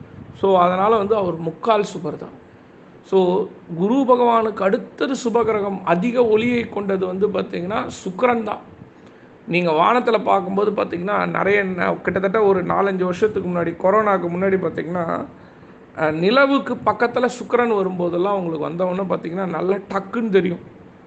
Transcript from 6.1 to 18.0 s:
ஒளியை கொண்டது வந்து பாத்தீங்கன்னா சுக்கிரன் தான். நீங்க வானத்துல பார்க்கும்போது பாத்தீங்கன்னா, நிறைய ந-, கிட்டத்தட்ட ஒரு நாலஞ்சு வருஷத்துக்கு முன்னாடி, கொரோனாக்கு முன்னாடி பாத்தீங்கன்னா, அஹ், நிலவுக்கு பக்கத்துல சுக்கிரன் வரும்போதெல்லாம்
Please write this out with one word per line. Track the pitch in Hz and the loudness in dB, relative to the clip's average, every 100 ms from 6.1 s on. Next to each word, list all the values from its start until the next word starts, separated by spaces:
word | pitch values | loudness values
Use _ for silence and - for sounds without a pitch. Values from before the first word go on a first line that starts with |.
| 247 233 | 2 4
ஒளியை | 214 240 240 220 | 4 2 0 -2
கொண்டது | 208 202 190 185 | -4 -2 -2 -2
வந்து | 190 202 | 0 0
பாத்தீங்கன்னா | 190 190 190 175 233 254 | 0 -4 -6 -4 -4 -6
சுக்கிரன் | - 190 180 247 233 | -8 -10 0 2 2
தான். | 214 - - - - - - - - - - | -2 -8 -12 -20 -20 -20 -20 -20 -20 -16 -2
நீங்க | 170 175 | 0 2
வானத்துல | 156 185 240 240 214 | 4 4 4 2 2
பார்க்கும்போது | 202 196 180 196 208 | 2 0 0 -2 0
பாத்தீங்கன்னா, | 208 202 175 185 202 175 | 0 -2 -4 -2 -2 0
நிறைய | 165 185 208 190 | 0 2 2 0
ந-, | 175 185 165 | -2 -2 -2
கிட்டத்தட்ட | - 185 196 220 | -2 -2 0 2
ஒரு | 202 185 | 2 2
நாலஞ்சு | 175 170 196 190 | 0 0 0 0
வருஷத்துக்கு | 180 175 214 214 180 | -2 0 0 0 -4
முன்னாடி, | 175 165 165 | -2 -4 -2
கொரோனாக்கு | 185 214 208 190 170 | 2 2 2 0 0
முன்னாடி | 175 196 190 | -2 0 0
பாத்தீங்கன்னா, | 165 160 156 180 170 175 - - - - - - - - | -2 -4 -6 -4 -4 -4 -6 -14 -20 -20 -20 -20 -14 -4
அஹ், | 156 156 | -2 0
நிலவுக்கு | 185 254 277 277 - 247 220 | 2 4 4 2 0 -4 -2
பக்கத்துல | 202 233 247 247 | 0 0 0 -2
சுக்கிரன் | - 202 240 240 | -2 -2 0 2
வரும்போதெல்லாம் | 208 185 180 | 2 0 -2